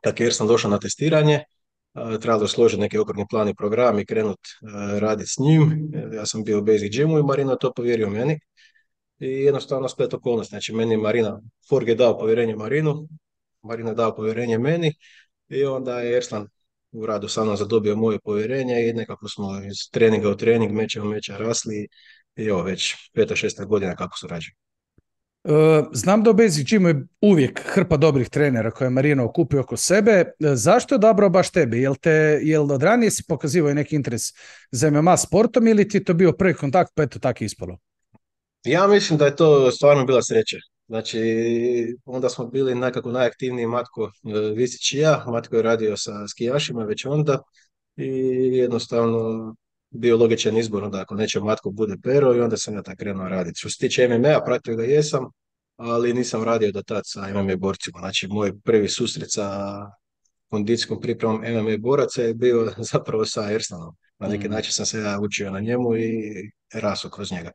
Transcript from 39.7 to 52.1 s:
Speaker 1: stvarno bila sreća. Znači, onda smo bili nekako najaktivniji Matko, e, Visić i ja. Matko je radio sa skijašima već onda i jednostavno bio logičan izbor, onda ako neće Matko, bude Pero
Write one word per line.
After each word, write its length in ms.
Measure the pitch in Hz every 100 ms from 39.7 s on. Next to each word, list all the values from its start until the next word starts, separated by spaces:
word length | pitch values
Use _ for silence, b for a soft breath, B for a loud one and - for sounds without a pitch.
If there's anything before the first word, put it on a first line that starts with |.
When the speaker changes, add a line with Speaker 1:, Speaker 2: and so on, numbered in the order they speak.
Speaker 1:
stvarno 340 | 120 143 143 127
bila 160 | 127
sreća. 360 | - 113 110 - - _ _
Znači, 320 | 113 110 113 113 113 117 117 120 120 117 123 -
onda 240 | 127 127
smo 180 | - 120
bili 280 | 135 131 123
nekako 360 | 127 123 120
najaktivniji 560 | 123 123 - 127 123 117
Matko, 360 | 120 120 -
e, 500 | 104 _ 113 107 107 107
Visić 380 | 123 - -
i 40 | 139
ja. 280 | 156 143 117
Matko 280 | 117 113 113
je 60 |
radio 360 | 113 113 110 101
sa 300 | - 104 104
skijašima 560 | - 120 143 151 120
već 220 | 107 104 131
onda 340 | 151 147 135 - _ _ _ _ -
i 120 | 135 131 131 127 131 127
jednostavno 960 | 123 113 - 120 117 113 113 113 110 113 _ _ _
bio 240 | 117 120 113
logičan 400 | 117 113 107 110
izbor, 260 | 113 101
onda 180 | 98 95
ako 140 | - 104
neće 240 | 107 104
Matko, 320 | 104 - 101
bude 240 | 101 107 92
Pero 320 | 120